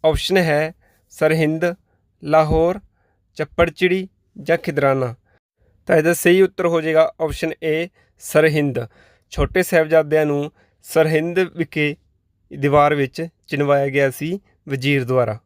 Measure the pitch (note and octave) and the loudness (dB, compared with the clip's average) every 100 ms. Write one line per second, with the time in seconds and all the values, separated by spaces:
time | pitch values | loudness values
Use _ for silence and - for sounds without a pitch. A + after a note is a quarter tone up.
0 | D#3+ D3 - F#3+ D#3+ D3 D#3 - _ _ | 0 0 0 0 2 0 -4 -10 _ _
1 | _ - D#3 D#3+ D3+ D#3+ F3 F3 _ _ | _ -2 0 2 0 0 -4 -6 _ _
2 | _ _ C#3+ D#3+ D3+ D#3+ E3+ G3 _ _ | _ _ 0 2 2 0 0 -4 _ _
3 | _ _ _ - D#3 - E3+ - F#3 F#3 | _ _ _ -10 -8 0 -2 0 0 0
4 | F#3 _ _ - C#3 E3 E3+ D3 C#3 C3+ | -4 _ _ -14 -2 -2 -2 0 0 0
5 | B2+ A#2 _ _ _ _ _ _ - E3+ | -4 -8 _ _ _ _ _ _ 0 2
6 | D#3+ E3+ F3+ F#3 F#3+ - F3 E3 D#3+ D#3 | 2 2 2 4 2 0 -2 -2 0 0
7 | D#3+ - D#3+ - D#3+ - D#3 D#3 E3+ _ | 0 -2 -6 -4 -6 -6 -4 -4 -6 _
8 | _ _ - D3+ D#3 D3+ C#3+ B2 A#2 _ | _ _ -2 2 4 2 0 -4 -10 _
9 | _ _ _ - C#3+ F#3 F3+ E3+ D#3 D#3+ | _ _ _ -4 -2 -2 0 0 4 2
10 | D3+ D#3 D3+ C#3+ D3+ _ _ _ - D#3+ | 2 0 0 -2 -4 _ _ _ -2 0
11 | D#3 D#3 E3 F3 F3+ E3+ D#3+ D#3 D3 D3+ | 2 0 0 -2 -4 -4 -6 -2 -4 -4
12 | _ _ _ _ _ C#3+ C#3+ D3 D3 D3 | _ _ _ _ _ -4 2 4 4 2
13 | C3+ - E3 _ _ C#3+ C#3+ C#3+ C#3 C3+ | -2 -6 -12 _ _ -4 0 0 0 0
14 | C3+ B2+ D3+ G3 _ _ - C3+ C3+ C#3 | 0 -2 -8 -8 _ _ -10 -4 0 0
15 | A#2+ B2+ A2+ A2 | 0 0 0 -6